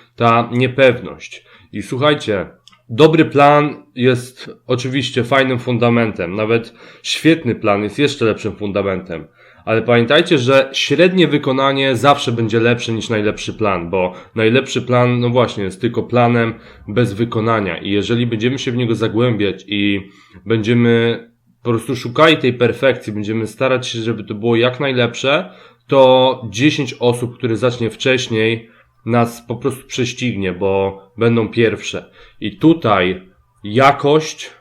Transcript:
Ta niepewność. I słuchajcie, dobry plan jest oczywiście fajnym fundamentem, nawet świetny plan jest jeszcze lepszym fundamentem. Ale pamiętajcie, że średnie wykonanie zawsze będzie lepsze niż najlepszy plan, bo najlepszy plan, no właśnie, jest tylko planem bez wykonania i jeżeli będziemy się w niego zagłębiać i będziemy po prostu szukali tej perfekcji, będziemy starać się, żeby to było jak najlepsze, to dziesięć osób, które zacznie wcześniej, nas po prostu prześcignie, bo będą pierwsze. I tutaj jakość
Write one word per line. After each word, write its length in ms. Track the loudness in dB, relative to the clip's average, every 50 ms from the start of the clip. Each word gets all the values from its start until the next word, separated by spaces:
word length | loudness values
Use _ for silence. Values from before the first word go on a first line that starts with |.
| _ _ _
Ta 320 | 0 2 4 4 2 2 0 0
niepewność. 920 | 0 0 0 2 4 4 4 4 2 -2 -12 -14 -14 -16 -18 -20 -20 -20 _ -20 -20 -20 _ -12
I 100 | -12 -10
słuchajcie, 640 | -8 -4 0 0 0 0 0 -2 -2 -2 -2 -4 -6 -12 _ _ _ _ _ _ -4
dobry 360 | 2 4 4 6 6 4 2
plan 580 | 2 2 4 4 6 6 4 2 0 -4 -8 -16 _ -4
jest 560 | 0 2 2 2 0 -2 -8 -16 -18 -18 -18 -20 -12 _
oczywiście 580 | -4 -4 -4 -4 -4 -4 -4 -4 -4 -2 -4 -2
fajnym 340 | 0 2 2 2 2 -2 -4
fundamentem, 760 | -2 -2 0 2 2 2 2 2 0 -2 -4 -6 -6 -6 -4
nawet 400 | -4 0 0 0 0 -2 -4 -16 -20 -20 -20 -20 -14 -10
świetny 520 | -8 -6 0 2 2 2 2 0 -2 -4
plan 280 | -2 0 0 0 0 0
jest 160 | -2 -2 0
jeszcze 260 | 0 0 0 0 0
lepszym 320 | 0 0 -2 -4 -8 -8
fundamentem. 720 | -6 -6 -4 -2 -2 -2 -2 -4 -4 -6 -8 -10 -12 -12 -14 _ _ _ -20 _ -12 -4
Ale 180 | -2 -2 0 2
pamiętajcie, 560 | 2 2 2 4 4 4 2 4 2 2 0
że 320 | 2 4 4 4 4 2 -2
średnie 560 | -6 -4 0 2 4 4 4 4 2 2 2
wykonanie 680 | 2 0 0 0 -2 0 0 0 0 0 0 0 0
zawsze 360 | 2 2 2 2 2 0 -4 -2
będzie 280 | -2 -2 0 0 2
lepsze 320 | 2 2 0 0 -2 -6 -6
niż 160 | -6 -4 -4
najlepszy 460 | -4 -2 -2 -2 -4 -4 -8 -10 -6
plan, 360 | -4 -2 -2 -2 -2 -4 -4
bo 240 | -2 -2 -2 -2 -4 -8 -18 -10 -4
najlepszy 480 | 0 0 2 2 2 0 -2 -4 -6 -2
plan, 380 | 0 2 2 2 2 2 0
no 100 | 0 0
właśnie, 340 | 2 2 0 0 -2 -4 -6
jest 160 | -6 -4 -4
tylko 220 | -4 -4 -2 -4 -4
planem 520 | 0 2 2 2 4 2 2 0 -2 -4 -8 -14 -20 -20 -18 -12 -4
bez 240 | -2 0 0 0 0
wykonania 640 | -2 -4 -2 -2 -2 0 0 0 0 -2 -2 -4 -6
i 120 | -4 -2
jeżeli 360 | -2 0 0 0 0 0 0
będziemy 320 | -2 -2 -2 -2 -2 -2 -4
się 140 | -4 -4 -2
w 40 |
niego 180 | -2 -2 -2 -2
zagłębiać 720 | -2 -2 -2 0 0 0 0 0 0 -2 -2 -2 -4 -8 -6
i 400 | -4 -2 0 0 -2 -2 -6 -10 -18 -20 _ _ -20 -12 -6
będziemy 800 | -2 -2 0 0 2 2 2 4 4 2 2 2 0 -2 -4 -8 -16 _ _ _ _ _ _ -4
po 80 | -2
prostu 260 | -2 -2 -2 -4 -6
szukali 400 | -6 -6 -4 0 4 4 4 4
tej 160 | 4 2 0 0
perfekcji, 600 | 2 0 0 0 2 0 0 0 0 -4 -10 -8
będziemy 340 | -6 -6 -6 -4 -4 -6
starać 420 | -6 -6 -4 -2 -2 0 -2 -4 -6
się, 100 | -8 -6
żeby 260 | -4 -4 -4 -6 -6
to 100 | -10 -8
było 220 | -4 -2 0 2
jak 240 | 2 2 0 0 -2
najlepsze, 680 | -4 -2 0 0 0 -2 -2 -4 -2 0 0 0 -2 -6 -14 -20 -20 -20 _ _ _
to 560 | 2 4 6 8 8 8 6 4 4 2 -2 -6 -10
dziesięć 440 | -4 0 0 2 2 0 -4 -6 -6
osób, 400 | -2 0 0 0 0 -4 -8 -6 -6
które 180 | -4 -4 -2
zacznie 340 | 0 0 -2 -2 -2 -4 -6
wcześniej, 800 | -4 -2 0 0 0 0 -2 -2 -2 0 0 0 0 -2 -6 -12 _ _ _ _ _ _ -6
nas 400 | -2 0 0 0 0 -4 -8 -10 -10
po 80 | -8
prostu 300 | -6 -4 -6 -6 -6 -10
prześcignie, 640 | -8 -6 -4 -4 -4 -4 -4 -4 -4 -4 -4 -4 -4 -4
bo 500 | -2 -2 0 0 0 0 -2 -4 -8 -14 _ _
będą 320 | -2 0 2 2 2 0 -2
pierwsze. 600 | 0 0 0 2 0 -2 -6 -10 -10 -10 -12 -14 _ -20 -20 -20 _ -12
I 160 | -10 -10 -4
tutaj 720 | 2 4 4 4 4 2 2 2 2 2 0 -2 -4 -8 -18 _ _ _ _ _ _ -10
jakość 840 | -4 0 4 4 4 4 2 2 2 2 2 0 -2 -8 -14 -16 -20 -20 _